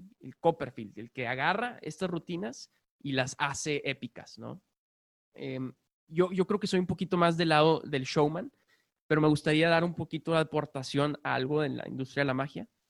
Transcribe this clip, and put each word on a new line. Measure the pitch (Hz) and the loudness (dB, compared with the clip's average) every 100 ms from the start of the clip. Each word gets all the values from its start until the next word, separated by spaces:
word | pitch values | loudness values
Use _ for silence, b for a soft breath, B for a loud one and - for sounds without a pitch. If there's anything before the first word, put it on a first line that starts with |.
| 185 _ | -20 _
el | 135 - | -18 -2
Copperfield, | 170 165 127 120 104 101 | 0 0 -4 -10 -14 -14
el | 117 | -14
que | - 117 | -8 -6
agarra | 127 147 196 247 233 | -2 0 0 -2 -6
estas | - - 185 | -12 -6 -4
rutinas | 170 - 170 214 254 - _ _ _ | -4 -6 -8 -8 -10 -18 _ _ _
y | 143 | -4
las | 131 127 - | -2 -2 -2
hace | 143 - 156 143 143 | -4 -2 -4 -4 -4
épicas, | 135 123 - - - | -6 -10 -14 -18 -14
¿no? | 113 180 _ _ _ _ _ _ _ | -14 -14 _ _ _ _ _ _ _
Em, | - 139 131 127 - _ _ _ | -14 -10 -8 -8 -12 _ _ _
yo, | 160 180 | 2 2
yo | 185 180 | 2 0
creo | 208 | 0
que | 196 | 0
soy | 185 | 0
un | 180 | 0
poquito | 175 190 180 | -2 0 4
más | 170 165 | 4 4
del | 170 | 4
lado | 151 156 160 | 6 6 4
del | - 143 | 0 -4
showman, | 131 160 147 160 285 - _ _ _ _ - | -2 2 2 2 -8 -14 _ _ _ _ 0
pero | 156 | 4
me | 151 | 6
gustaría | 151 - 151 165 | 4 4 4 4
dar | 165 | 4
un | 175 | 2
poquito | 165 160 160 - | -2 -6 -6 0
de | 165 | 0
aportación | 156 151 147 135 127 139 147 143 | 2 -2 -4 -6 -4 0 0 -2
a | 135 | -2
algo | 127 131 151 | -2 0 0
en | 147 123 | 0 -2
la | - | -8
industria | 127 135 - | -8 -6 -2
de | 143 | 0
la | |
magia. | 131 143 - 226 _ _ | 0 -4 -8 -14 _ _